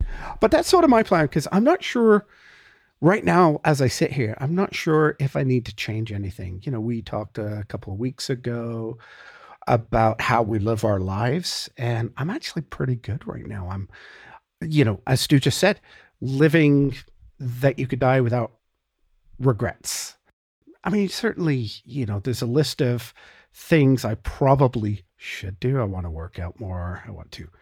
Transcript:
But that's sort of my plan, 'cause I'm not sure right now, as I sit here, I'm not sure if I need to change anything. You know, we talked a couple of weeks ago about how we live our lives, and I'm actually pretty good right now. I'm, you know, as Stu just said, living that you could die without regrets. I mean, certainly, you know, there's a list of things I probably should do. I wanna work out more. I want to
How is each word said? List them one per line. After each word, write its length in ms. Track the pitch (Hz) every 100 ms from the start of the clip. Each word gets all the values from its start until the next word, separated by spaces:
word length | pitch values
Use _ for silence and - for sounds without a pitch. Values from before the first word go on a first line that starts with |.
| - - - -
But 100 | 220
that's 180 | 311 339
sort 160 | 370
of 60 | 330
my 140 | 233
plan, 240 | 220 175 151
'cause 200 | 175 139
I'm 120 | 185
not 200 | 247 370
sure 420 | - 247 226 208 - _ - - _ _ _ _
right 240 | 147 208
now, 380 | 175 170 175 147
as 160 | - 143
I 100 | 131
sit 240 | - 160
here, 220 | 135 110 110
I'm 160 | 135 175
not 180 | 196
sure 420 | - - 156 151 -
if 160 | 139 147
I 80 |
need 220 | 135 127 117
to 80 | -
change 360 | - 107 110
anything. 500 | 101 98 95 95 90
You 80 | 147
know, 100 | 123
we 220 | 110 117
talked 340 | 104 113 107 -
a 260 | 104 104 104
couple 260 | 107 -
of 60 | 98
weeks 280 | 127 - -
ago 720 | 127 123 117 117 113 113 120 - - - - - - -
about 520 | 120 113 117 110 110
how 220 | - 120
we 160 | 110 110
live 260 | 104 110
our 160 | 110 98
lives, 720 | 92 98 120 156 175 - - -
and 340 | 120 117 113 -
I'm 140 | 139
actually 320 | 269 - -
pretty 320 | 151 - 135 120
good 320 | - 101 -
right 180 | - 113
now. 240 | 104 90
I'm, 180 | 95 98 - - - - - _ _
you 220 | 165 151
know, 160 | 117 98 -
as 160 | 131
Stu 180 | - 143
just 200 | 135 -
said, 200 | 190 214 _ - _ _
living 760 | 123 135 156 160 147 143 139 135 - _ - _
that 380 | 127 120 139 135
you 100 | 127
could 120 | 131
die 220 | 131 135
without 320 | 120 123 113 - _ _ _ _ _ _ _ -
regrets. 800 | 131 107 113 - - - - - _ _ _ _ _ - -
I 40 |
mean, 200 | 208 190
certainly, 600 | - 226 - 170 135 110 -
you 220 | - 131 110
know, 140 | 101
there's 220 | 131 117
a 40 | 120
list 360 | 123 143 -
of 320 | 131 120 117 - - - _
things 520 | - - 165 135 131 117
I 100 | 110
probably 880 | - - 139 135 131 123 107 104 - _
should 420 | - - 95 95
do. 220 | 127 135
I 20 |
wanna 280 | 107 90 87
work 280 | 80 85 -
out 200 | 90 -
more. 440 | 95 90 87 90 -
I 60 |
want 200 | 85 80
to 160 | - 80 _